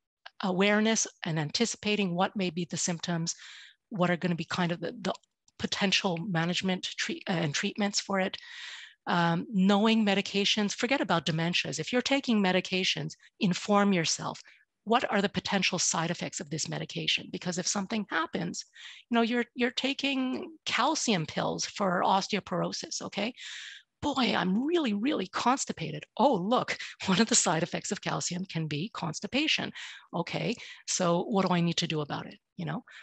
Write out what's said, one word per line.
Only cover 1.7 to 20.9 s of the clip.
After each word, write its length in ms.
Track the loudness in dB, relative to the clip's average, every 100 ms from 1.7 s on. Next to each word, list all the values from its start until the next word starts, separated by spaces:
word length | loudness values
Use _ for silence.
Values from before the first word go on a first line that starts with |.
| -2 -2 0 0
what 220 | 2 0 0
may 140 | -2
be 140 | -2
the 120 | -4 -2
symptoms, 580 | -2 -2 -2 -2 -2 -6 -14 -18 -20 _ _
what 220 | 0 2
are 60 | 2
gonna 180 | 0
be 100 | -2
kind 280 | -2 -2 0
of 80 | -2
the, 120 | -6 -4
the 120 | -6 -6 _ _ _ -8
potential 580 | -4 0 2 2 2 -2
management 640 | -2 0 0 0 0 -2 -4 -4
treat-, 280 | -4 -4 -2
uh, 40 |
and 220 | 0 0
treatments 460 | 0 -2 0 0 0
for 200 | 0 0
it. 160 | 0 -4 -12 -14 -14 -14 -18 -10 0
Um, 400 | 2 4 2 0
knowing 540 | 4 6 6 6 4
medications, 720 | 4 2 0 0 2 2 0
forget 260 | 0 0 0
about 260 | 2 2 2
dementias. 520 | 0 0 0 -2 -4
If 140 | -2
you're 100 | -2
taking 400 | 2 0 2 4
medications, 720 | 4 2 2 0 0 -2 -4 -10 -20 _
inform 540 | 0 2 4 6 6
yourself. 480 | 4 2 -2 -4 -8 -14 -20 _ _
What 260 | 0 2 2
are 120 | 2
the 60 | 2
potential 500 | -2 0 0 2 0
side 320 | 0 0 -2
effects 300 | -2 -6 -6
of 100 | -6
this 180 | -6 -4
medication? 600 | -6 -6 -4 -2 -2 -2
Because 280 | -6 -4 -2
if 80 | -2
something 400 | -2 -2 -4 -2
happens, 540 | -2 -2 -4 -4 -6 -12 -18 -18 -20 0
you 60 |
know, 80 | 2
you're, 220 | 2 0 -2
you're 160 | 0 0
taking 840 | 0 -2 0 0 0 -2 -4 -8 -10
calcium 600 | -2 2 2